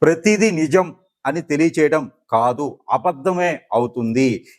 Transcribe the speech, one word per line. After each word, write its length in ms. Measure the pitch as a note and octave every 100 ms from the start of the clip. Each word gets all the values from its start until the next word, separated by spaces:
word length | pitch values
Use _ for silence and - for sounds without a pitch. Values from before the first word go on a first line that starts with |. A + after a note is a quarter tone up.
ప్రతిదీ 460 | D3 E3 G#3 G#3+ A3
నిజం 360 | E3+ D#3 E3+ F3 C3+ _ _
అని 160 | C3+ D#3
తెలియచేయడం 600 | D#3+ D3 E3 D#3+ D3+ D#3 B2 - _
కాదు, 340 | A#2 A#2+ B2 C#3+ - -
అబద్ధమే 580 | C3+ F3+ C#3+ D3 F3+ F3+ D3 -
అవుతుంది. 560 | A2 B2 B2 A#2 A2+ C3 G2+ -